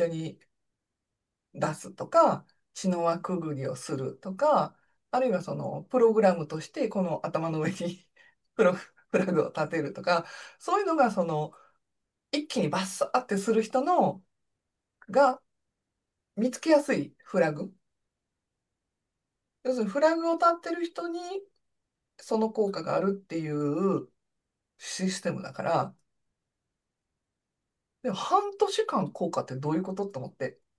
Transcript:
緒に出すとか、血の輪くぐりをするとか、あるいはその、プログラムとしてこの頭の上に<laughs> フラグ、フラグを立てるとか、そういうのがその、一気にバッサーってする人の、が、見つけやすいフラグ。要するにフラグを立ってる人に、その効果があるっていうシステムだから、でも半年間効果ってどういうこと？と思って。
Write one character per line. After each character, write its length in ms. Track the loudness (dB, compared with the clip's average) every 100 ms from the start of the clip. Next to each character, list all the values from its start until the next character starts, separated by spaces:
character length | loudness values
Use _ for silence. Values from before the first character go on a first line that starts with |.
緒 40 | -2
に 320 | -2 -6 -10 _ _ _ _ _ _ _ _ _ _ _
出 200 | -4 -4
す 180 | -4 -12
と 160 | -12 2
か、 380 | 6 6 4 -6 _ _
血 140 | -6 -2
の 160 | 0
輪 140 | 0 0
く 180 | -4 -4
ぐ 160 | -4
り 120 | -6 -6
を 80 | -8
す 200 | -6 -6
る 200 | -6 -8
と 180 | -10
か、 420 | 0 2 2 0 -6 _ _ _
あ 100 | 0
る 80 | 2
い 20 |
は 100 | 0
そ 120 | -2
の、 320 | -8 -6 -8 -2
プ 80 | 4
ロ 140 | 6
グ 100 | 6
ラ 120 | 4
ム 120 | 4 -2
と 120 | -8
し 100 | -10
て 180 | -4 -4
こ 140 | -2
の 180 | -2 -2
頭 260 | -4 -2 -2
の 100 | -2
上 100 | -2
に 340 | -2 -6 -8 _ _ _
<laughs> 260 | _ _
フ 100 | 2
ラ 80 | 4
グ、 60 | 4 -4 _ _
フ 80 | 0
ラ 80 | 2
グ 160 | 2
を 20 | 0
立 220 | -2 -2
て 120 | -2
る 100 | -4
と 100 | -4
か、 240 | 0 2 0 -10 -20 -12
そ 200 | -2 0
う 20 |
い 40 |
う 20 | 2
の 100 | 4
が 140 | 4
そ 140 | 4
の、 280 | 0 -2 -4 -10 _ _ _ _ _ _ _
一 160 | -6 -4
気 120 | -2
に 80 | -2
バ 120 | -2
ッ 60 | -4
サ 240 | -4 0
ー 60 | 0
っ 60 | 0
て 120 | -2
す 140 | 2
る 100 | 2
人 200 | 2 0
の、 400 | 2 2 2 0 -12 _ _ _ _ _ _ _ 0
が、 320 | 6 6 4 _ _ _ _ _ _ _ _ _ -2
見 140 | -2
つ 80 | -2
け 120 | 4
や 120 | 4
す 120 | 4
い 200 | -2 -2 -10
フ 160 | -4 0
ラ 120 | 2
グ。 220 | 0 -8 -14 _ _ _ _ _ _ _ _ _ _ _ _ _ _ _ _ _ _
要 80 | -4
す 60 | -2
る 60 |
に 60 | -2
フ 100 | 4
ラ 160 | 4 4
グ 120 | 2
を 40 |
立 120 | 4 4 2
っ 40 |
て 100 | -2
る 100 | -4
人 240 | -4 -6 -6
に、 120 | -6 -6 -8 -10 _ _ _ _ _ _ -20
そ 200 | -4 -2
の 120 | 0
効 200 | 0 -2
果 100 | -2
が 140 | -2 0
あ 40 |
る 120 | 0
っ 20 |
て 240 | -2 -6 -6
い 120 | -4
う 560 | -2 -2 0 0 0 -4 _ _ _ _ _ _ _
シ 320 | -12 -4 -4
ス 100 | -2
テ 100 | -6
ム 100 | -6
だ 100 | -8
か 100 | -6
ら、 320 | 0 0 0 -8 _ _ _ _ _ _ _ _ _ _ _ _ _ _ _ _ _ _ _ _
で 80 | -6
も 60 | -4
半 260 | 2 2 2 0
年 280 | 0 0 0
間 260 | 0 -2
効 180 | -2 -4
果 120 | -2
っ 20 |
て 120 | -4 -4
ど 140 | -2
う 60 | -2
い 20 |
う 40 |
こ 120 | -2
と？ 120 | -4 -6
と 120 | -6
思 100 | -12
っ 40 |
て。 240 | -8 -8 -8 _